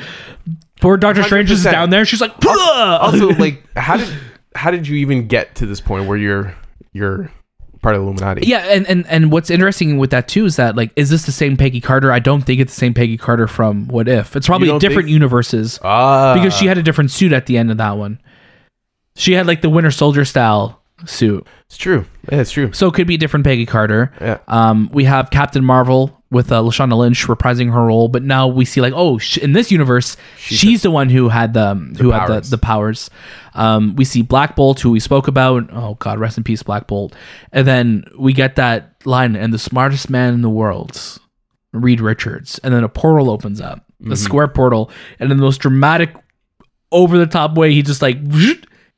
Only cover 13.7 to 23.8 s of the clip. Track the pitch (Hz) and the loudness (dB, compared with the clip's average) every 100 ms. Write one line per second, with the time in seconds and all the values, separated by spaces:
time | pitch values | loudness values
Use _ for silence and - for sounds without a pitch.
13.7 | 104 120 117 117 120 101 143 147 180 180 | -2 -4 -2 0 0 -2 -4 0 2 2
14.7 | 147 196 208 156 151 139 120 117 113 113 | 2 2 0 2 2 4 2 0 -4 -4
15.7 | - 95 110 131 135 135 131 185 196 190 | -6 0 2 4 4 4 4 2 2 0
16.7 | 185 160 151 139 - 185 131 - 120 117 | 2 0 2 0 2 2 2 0 0 0
17.7 | 110 104 104 101 110 _ _ _ _ _ | -2 -4 -4 -8 -12 _ _ _ _ _
18.7 | _ _ _ _ - 185 180 175 165 160 | _ _ _ _ -4 0 0 0 0 2
19.7 | 160 160 135 147 143 135 135 113 104 101 | 2 2 2 2 2 0 2 2 2 -2
20.7 | - _ - 170 - 110 98 - _ _ | -8 _ -20 -12 -2 0 0 -8 _ _
21.7 | - - 143 - - - 143 123 147 123 | -10 -2 -2 -2 -14 -4 -2 -2 -2 -4
22.7 | - 185 175 175 165 151 147 139 123 117 | 0 0 2 0 0 0 0 0 0 0
23.7 | 113 | -2